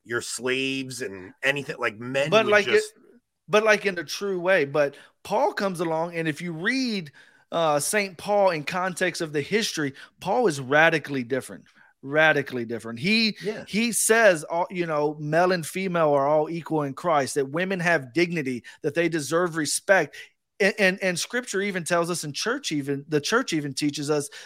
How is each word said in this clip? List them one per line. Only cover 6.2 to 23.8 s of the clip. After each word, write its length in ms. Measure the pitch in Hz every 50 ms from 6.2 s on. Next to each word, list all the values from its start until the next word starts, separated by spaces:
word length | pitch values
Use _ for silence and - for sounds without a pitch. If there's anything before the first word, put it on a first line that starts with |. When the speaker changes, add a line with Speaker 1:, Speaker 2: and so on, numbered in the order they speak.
| 160
Speaker 2:
if 140 | 160 151 156
you 120 | 170 180 165
read, 580 | 156 170 220 247 269 262 247 220 196 170 143 - - - _ _ _ _ _
uh, 280 | - 170 165 156 147 147
Saint 380 | 139 - - 214 202 196 180 -
Paul 320 | - 190 208 202 196 190
in 140 | 175 156 147
context 580 | - 170 185 180 190 175 - 190 180 156 -
of 100 | 175 156
the 80 | 147 151
history, 540 | 143 - 185 214 220 - - - 151 139 131 - - - _ _
Paul 280 | - 170 202 247 247 202
is 120 | 151 139
radically 640 | 135 123 143 151 160 165 165 156 - - 143 135 120
different, 400 | 113 131 127 - - 101 - - _ _ _ - _ _ _
radically 640 | - 135 143 151 156 156 151 147 139 - 123 123 120
different. 340 | 113 120 110 107 113 117 117
He, 380 | 123 180 214 226 226 220 190 -
Speaker 1:
Yeah. 220 | 160 190 220 - - -
Speaker 2:
he 240 | - 202 226 240
says, 520 | 208 - - - 220 233 233 208 180 156 156
all, 220 | - 151 170 175 -
you 160 | 196 180 170 165
know, 280 | 156 147 147 151 156 156
male 320 | 151 151 151 165 180 185
and 140 | 185 180 156
female 440 | - - 185 190 190 175 175 160 151 143
are 140 | 139 135 143
all 220 | 151 156 151 165
equal 320 | 165 170 147 - 160 156
in 140 | 147 139 135
Christ, 400 | - - 175 160 147 135 123 -
that 100 | 147 139
women 340 | 131 135 165 185 185 196 185
have 340 | 170 175 170 160 135 127 117
dignity, 500 | 160 175 180 175 165 143 131 127 120 - - - -
that 140 | - - -
they 120 | 170 170 175
deserve 480 | 160 165 143 123 160 165 180 175 156 160
respect. 580 | 151 147 - - - - 196 185 160 139 - - - - _ _ _ _ _ -
And, 140 | 208 190 220 -
and, 200 | 208 185 185 196 196
and 160 | 185 175 160
scripture 420 | - - - 240 247 - - 190
even 220 | 196 208 190 185 165
tells 260 | - 180 175 165 165
us, 140 | 180 160 -
and 100 | 151 143
church 380 | - - 214 247 285 - -
even, 340 | 165 147 135 139 143 139 143 -
the 140 | 156 147
church 320 | 143 - - 143 135 - -
even 200 | 156 143 147 135
teaches 360 | -